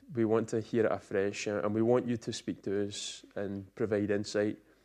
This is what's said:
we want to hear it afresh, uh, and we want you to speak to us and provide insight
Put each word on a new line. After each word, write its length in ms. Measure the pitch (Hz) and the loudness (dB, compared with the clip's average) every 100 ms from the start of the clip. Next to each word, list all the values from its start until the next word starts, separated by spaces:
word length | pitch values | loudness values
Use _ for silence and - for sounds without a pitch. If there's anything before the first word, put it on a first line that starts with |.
| - | -8
we 100 | 131 | 0
want 240 | 113 113 113 | 2 2 2
to 120 | 117 | -2
hear 240 | 107 117 104 | 0 2 2
it 60 | |
afresh, 560 | 95 - 104 101 101 - | 2 -2 0 0 0 -2
uh, 140 | 104 | -2
and 100 | 104 | 0
we 80 | 107 | 2
want 240 | 113 123 - | 4 4 2
you 100 | 120 | -4
to 160 | - | -4
speak 300 | 113 - 87 | -8 -6 -6
to 240 | - 101 104 | -2 -2 -2
us 380 | 107 - - - - | -6 -10 -12 -12 -8
and 380 | 98 101 98 - | -6 -6 -8 -4
provide 360 | 113 104 101 | 0 2 2
insight 460 | 104 104 104 104 - _ _ | 0 0 0 0 -2 _ _